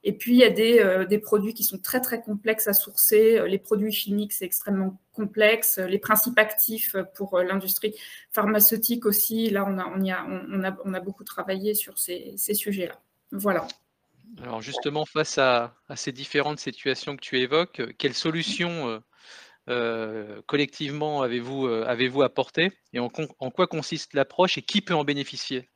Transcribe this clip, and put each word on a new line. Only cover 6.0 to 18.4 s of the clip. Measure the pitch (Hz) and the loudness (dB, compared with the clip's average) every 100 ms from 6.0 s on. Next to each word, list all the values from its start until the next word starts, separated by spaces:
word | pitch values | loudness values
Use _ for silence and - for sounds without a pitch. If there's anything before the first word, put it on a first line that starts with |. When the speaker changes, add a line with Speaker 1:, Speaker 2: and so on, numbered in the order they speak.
| - 214 247 240 | 2 2 4 2
Speaker 1:
actifs | 214 - - 220 - 190 190 - | 2 2 -2 -2 -4 -4 -6 -8
pour, | 196 180 | -2 0
euh, | 185 | 2
l'industrie | 190 190 - 214 214 - - - | 0 -2 -4 -4 -6 -18 -20 -6
pharmaceutique | - 202 214 208 226 226 240 220 | -2 2 4 4 2 -2 0 0
aussi, | 202 - 226 226 | 0 0 0 0
là, | 202 196 | 0 -2
on | 190 | -4
a, | 185 190 | -4 -2
on | |
y | 190 | -2
a, | 185 - | -2 -6
on, | 185 - 196 | -10 -6 -4
on | 190 | -4
a, | 190 | -6
on | 196 | -6
a | 185 | -6
beaucoup | 185 - | -8 -14
travaillé | - - 185 190 208 | -12 -10 -6 -2 -2
sur | 208 - - | -2 -4 -8
ces, | - 175 - 202 | -6 -6 -10 -8
ces | - | -4
sujets-là. | 208 208 196 180 - _ _ _ | -2 -2 -4 -4 -8 _ _ _
Voilà. | 196 202 175 - - _ _ _ _ 226 226 | -4 0 0 -4 -14 _ _ _ _ -20 -16
Speaker 2:
Alors | 123 113 | -10 -10
justement, | 110 - 147 147 151 | -8 -6 -4 -4 -4
face | 156 - - | -2 -2 2
à, | 131 120 117 _ - | 4 4 0 _ -16
à | 135 | -8
ces | - | -8
différentes | 131 139 147 143 151 | -8 -2 0 0 -4
situations | - 117 135 131 - 139 | -8 -4 -4 -2 -6 -10
que | |
tu | - 127 | -4 -2
évoques, | 127 156 175 - | 2 2 0 -6
euh, | 117 - | -8 -2
quelles | 139 | -2
solutions, | 123 165 160 | -2 -2 -2